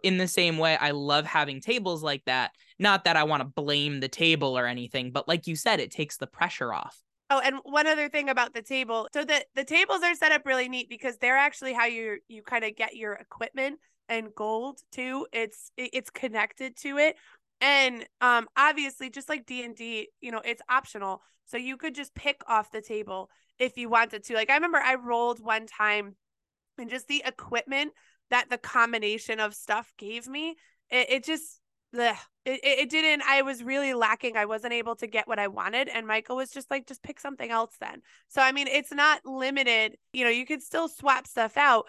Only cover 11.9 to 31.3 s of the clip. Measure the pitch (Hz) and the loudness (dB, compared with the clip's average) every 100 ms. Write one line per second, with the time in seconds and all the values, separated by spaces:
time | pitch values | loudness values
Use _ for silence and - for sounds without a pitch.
11.9 | 226 220 202 - 220 208 240 220 214 220 | 0 -6 -8 -10 -20 -4 -4 -4 -4 -6
12.9 | 226 214 202 - - 226 269 269 311 _ | -6 -8 -8 -12 -10 -8 -4 -4 -6 _
13.9 | _ - 226 220 214 214 220 262 262 _ | _ -6 -6 -6 -6 -4 -2 -4 -12 _
14.9 | - 254 269 - 226 220 - - - 247 | -8 -6 -6 -6 -6 -6 -8 -20 -12 -8
15.9 | 254 - - 254 220 220 - 262 - 277 | -8 -8 -8 -4 -2 -4 -4 -12 -10 -6
16.9 | 285 302 - - - _ _ 269 277 262 | 2 2 2 -12 -20 _ _ 4 4 4
17.9 | 240 - _ 247 240 220 - 294 302 277 | 0 -12 _ 4 4 2 4 4 4 -4
18.9 | - 262 277 - 302 233 254 240 220 226 | -6 -12 -12 -8 -8 -6 -10 -10 -12 -8
19.9 | 220 214 _ 247 226 233 233 - 254 - | -8 -8 _ -10 -8 -6 -8 -2 -2 -2
20.9 | 214 196 185 _ _ _ 247 254 262 320 | -8 -8 -8 _ _ _ -8 -8 -8 -8
21.9 | 262 277 - 285 285 - 220 214 220 208 | -10 -12 -6 -4 -4 -2 -2 -2 -10 -8
22.9 | 214 208 190 190 _ _ _ 254 247 240 | -8 -6 -10 -12 _ _ _ -4 -4 2
23.9 | 233 226 214 - 226 220 285 339 294 254 | 4 4 -2 -4 -2 2 2 4 2 2
24.9 | 262 240 233 240 233 220 220 220 - 208 | 0 0 0 0 -2 -2 -4 -4 -2 0
25.9 | 208 202 190 _ _ _ _ _ - 233 | 0 -2 -14 _ _ _ _ _ -16 -10
26.9 | 254 - 285 269 254 - 233 - 269 302 | -8 -4 -4 -4 -8 -4 -4 -2 -4 -4
27.9 | - _ _ _ 247 - 240 - - 233 | -8 _ _ _ 0 0 -6 -2 2 2
28.9 | 226 208 220 - 220 214 208 - 214 233 | 2 -2 -2 -4 -2 -2 -4 -4 -4 -4
29.9 | - 208 233 247 277 320 320 _ _ _ | -14 -12 -10 -10 -8 -8 -10 _ _ _
30.9 | 247 247 262 262 | 0 2 0 0